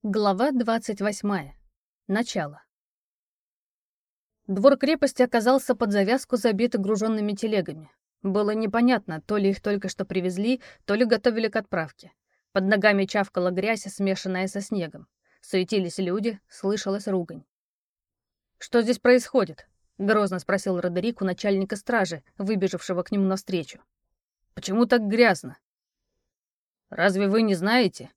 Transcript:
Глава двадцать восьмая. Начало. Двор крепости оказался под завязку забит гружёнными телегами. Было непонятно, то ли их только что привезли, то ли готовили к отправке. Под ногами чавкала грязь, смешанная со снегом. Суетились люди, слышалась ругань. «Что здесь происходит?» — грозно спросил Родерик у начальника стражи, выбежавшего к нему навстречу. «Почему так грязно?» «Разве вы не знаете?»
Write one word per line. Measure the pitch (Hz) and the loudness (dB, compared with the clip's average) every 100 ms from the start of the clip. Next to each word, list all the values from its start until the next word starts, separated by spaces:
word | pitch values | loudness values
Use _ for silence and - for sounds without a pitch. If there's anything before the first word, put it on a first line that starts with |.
Глава | 214 208 208 190 269 | -2 0 2 2 2
двадцать | 262 233 226 226 202 | 2 0 -2 -2 -4
восьмая. | 202 202 208 196 139 - _ _ _ _ - | -4 -2 -2 -2 -6 -16 _ _ _ _ -4
Начало. | 202 240 202 147 147 _ _ _ _ _ _ _ _ _ _ _ _ _ _ _ _ _ _ - | -2 -2 -4 -6 -10 _ _ _ _ _ _ _ _ _ _ _ _ _ _ _ _ _ _ -6
Двор | 190 240 269 | 4 4 6
крепости | 277 311 277 - | 2 2 0 2
оказался | 247 233 220 262 - 233 | 2 2 2 2 2 -2
под | 220 | 0
завязку | 202 196 254 - 247 | 2 2 0 0 0
забит | 240 196 240 233 | 0 2 0 0
гружёнными | 190 214 220 220 208 | -2 -2 0 -2 -2
телегами. | 202 226 214 165 156 156 _ _ _ | -4 -2 -2 -2 -8 -16 _ _ _
Было | 196 196 208 | -2 0 0
непонятно, | 214 220 220 240 240 - 156 | 0 -2 2 4 2 -2 -10
то | - 208 | -4 0
ли | 196 | 0
их | 190 | 0
только | - 208 190 | -2 -2 -4
что | - | -8
привезли, | 190 185 180 180 208 254 - - - | -4 -2 -2 -2 -2 -2 -4 -20 -4
то | 208 | -2
ли | |
готовили | 233 240 247 226 220 | 0 2 0 0 -2
к | |
отправке. | 220 208 180 156 _ - _ _ _ _ | -4 -4 -6 -6 _ -20 _ _ _ _
Под | 196 | -2
ногами | 190 208 214 202 | 2 4 4 4
чавкала | 190 214 190 - 180 | 0 -2 -2 -2 -2
грязь, | 180 202 220 | 0 -2 -4
смешанная | 196 - 196 185 190 185 190 | -6 -4 -2 -2 -4 -4 -4
со | 202 | -6
снегом. | 202 208 165 - - _ _ _ | -6 -4 -4 -10 -20 _ _ _
Суетились | - 190 180 214 180 - | -4 -2 0 0 -2 -4
люди, | 185 190 226 208 _ | -4 -2 -4 -6 _
слышалась | - 196 214 196 196 202 | -6 -4 -2 -2 -4 -2
ругань. | 190 170 160 - _ _ _ _ _ _ _ _ _ _ _ | -4 -4 -12 -20 _ _ _ _ _ _ _ _ _ _ _
«Что | - 240 | -2 0
здесь | 226 247 | 0 2
происходит?» — | 240 247 - 262 185 156 - _ _ _ | 4 4 4 0 0 -4 -20 _ _ _
грозно | 196 214 208 185 | 2 2 2 -2
спросил | - 190 196 180 | -2 -2 0 -2
Родерик | 180 175 208 233 | -2 -2 -2 -2
у | |
начальника | 190 180 208 196 190 202 | -4 -2 -2 0 -2 -6
стражи, | - 240 185 165 _ _ | -2 0 0 -4 _ _
выбежавшего | 196 214 185 175 - 180 | -2 0 0 -4 -4 -4
к | 180 | -2
нему | 202 190 | 0 0
навстречу. | 190 - 185 151 - _ _ _ _ _ _ _ | 0 -4 -6 -6 -16 _ _ _ _ _ _ _
«Почему | - - 202 | -14 -4 2
так | 240 247 208 | 4 2 2
грязно?» | 226 233 180 123 - _ _ _ _ _ _ _ _ _ _ _ _ _ | 4 4 2 -6 -18 _ _ _ _ _ _ _ _ _ _ _ _ _
«Разве | - 170 190 202 | 0 0 2 2
вы | 214 | 2
не | 220 | 2
знаете?» | 185 190 240 175 - - | 0 2 2 2 -2 -20